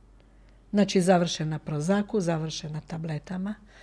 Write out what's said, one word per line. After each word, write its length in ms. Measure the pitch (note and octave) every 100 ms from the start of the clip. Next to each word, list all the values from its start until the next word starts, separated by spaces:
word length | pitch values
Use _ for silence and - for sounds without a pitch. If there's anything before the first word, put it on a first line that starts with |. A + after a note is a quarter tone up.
| - - - - - - -
Znači, 300 | G#3 G3 G3
završe 440 | F3+ F3+ E3+ -
na 140 | D#3 D#3
Prozaku, 640 | - D3+ D#3+ G3+ G3+ A3
završe 500 | E3+ E3 D#3+ - D#3
na 100 | D#3
tabletama, 720 | - E3 E3 D3+ - F#3 G3 G#3+ - -